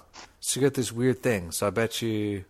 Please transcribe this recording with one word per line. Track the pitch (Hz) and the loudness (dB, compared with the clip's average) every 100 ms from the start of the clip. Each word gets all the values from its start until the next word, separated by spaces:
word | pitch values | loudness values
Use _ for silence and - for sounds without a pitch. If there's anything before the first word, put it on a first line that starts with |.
| - - - _ | -8 -20 -20 _
so | - 127 | -6 2
you | 135 | 2
got | 131 | 2
this | 107 | -2
weird | 113 127 123 | 0 2 2
thing. | 127 104 85 | 0 0 -2
So | - 104 | -2 0
I | |
bet | 95 113 - | 2 0 0
you | 113 107 104 101 | -2 0 0 -2